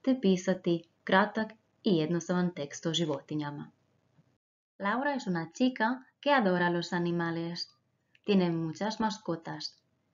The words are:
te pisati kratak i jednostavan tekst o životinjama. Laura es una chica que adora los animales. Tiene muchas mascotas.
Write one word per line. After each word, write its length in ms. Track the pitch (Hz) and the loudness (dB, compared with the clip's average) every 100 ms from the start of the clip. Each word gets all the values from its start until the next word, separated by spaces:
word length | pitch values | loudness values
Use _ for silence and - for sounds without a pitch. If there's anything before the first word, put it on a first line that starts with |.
te 180 | - 262 | 0 2
pisati 600 | 196 185 185 185 - 170 - _ | 4 2 2 -2 0 -2 -4 _
kratak 500 | - 190 208 220 214 - _ _ | 0 2 2 -2 -6 -8 _ _
i 140 | 233 170 | 0 2
jednostavan 560 | 151 170 - 180 180 | 2 -2 0 0 0
tekst 320 | 175 143 - 170 | -2 -10 -6 -4
o 80 | |
životinjama. 800 | 160 165 139 - 151 147 143 - _ _ _ _ _ _ _ _ _ _ - | -2 -2 -4 -4 -6 -6 -8 -12 _ _ _ _ _ _ _ _ _ _ -8
Laura 380 | 196 233 285 277 | -4 -2 -2 -2
es 100 | 220 | -2
una 240 | 175 160 | -4 -4
chica 540 | - 254 254 226 254 - _ | 0 0 2 -2 -2 -8 _
que 100 | 285 | 2
adora 380 | 285 202 180 175 | 4 4 4 2
los 240 | 175 170 | 0 -2
animales. 800 | 180 175 170 170 165 170 175 - _ _ _ _ _ | -2 0 0 -2 -2 -4 -6 -12 _ _ _ _ _
Tiene 280 | - 202 175 | 2 4 4
muchas 480 | 165 160 156 202 220 | 2 -2 -4 -4 -2
mascotas. 840 | 220 196 - 165 - 156 - _ _ _ _ | -2 -2 -6 -6 -6 -10 -10 _ _ _ _